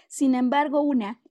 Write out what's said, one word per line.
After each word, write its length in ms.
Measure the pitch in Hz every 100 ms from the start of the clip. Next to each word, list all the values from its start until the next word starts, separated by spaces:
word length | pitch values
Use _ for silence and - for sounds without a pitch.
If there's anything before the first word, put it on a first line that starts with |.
| _
Sin 280 | - 269 254
embargo, 460 | 247 285 294 285
una 400 | 294 254 202 233 _